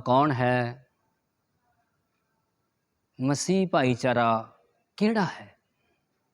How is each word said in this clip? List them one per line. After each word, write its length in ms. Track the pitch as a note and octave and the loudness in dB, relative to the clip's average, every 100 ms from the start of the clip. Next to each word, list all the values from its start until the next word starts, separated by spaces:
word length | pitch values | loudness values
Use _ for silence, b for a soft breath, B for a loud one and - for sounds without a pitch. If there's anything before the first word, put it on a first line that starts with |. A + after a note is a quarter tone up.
| A#2+ | 2
ਕੌਣ 260 | B2+ D3+ | 2 2
ਹੈ? 540 | B2+ B2 B2 A#2+ C3 _ _ _ _ _ _ _ _ _ _ _ _ _ _ _ _ _ _ _ _ _ _ _ - | 0 0 0 -2 -8 _ _ _ _ _ _ _ _ _ _ _ _ _ _ _ _ _ _ _ _ _ _ _ -6
ਮਸੀਹ 480 | C3 C#3+ - F#3+ F#3 | -2 -2 0 0 2
ਭਾਈਚਾਰਾ 840 | E3+ C3 B2 C3 A#2+ A#2 A2+ A2 _ _ _ _ - | 2 2 0 0 2 2 0 -4 _ _ _ _ -4
ਕਿਹੜਾ 260 | G#3 A3+ F3+ | -2 0 -4
ਹੈ? 300 | - G#2 _ _ _ _ _ _ _ _ | -6 -18 _ _ _ _ _ _ _ _